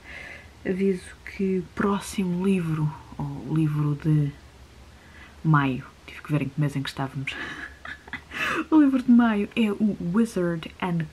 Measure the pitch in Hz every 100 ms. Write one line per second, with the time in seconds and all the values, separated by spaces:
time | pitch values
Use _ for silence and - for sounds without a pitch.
0 | - - - - - - - 185 196 185
1 | - - - - 190 185 160 - 202 202
2 | - - 185 175 190 190 160 156 151 151
3 | - - 143 139 123 156 156 151 147 143
4 | 156 151 143 - - - - - - -
5 | - - - - 160 147 135 131 - -
6 | - - - 147 135 - 147 139 135 -
7 | 135 139 135 - - - - - - -
8 | - - - - - 339 - 311 285 262
9 | 247 240 233 208 208 - 220 202 214 -
10 | 170 196 226 185 170 170 - - 190 170
11 | 156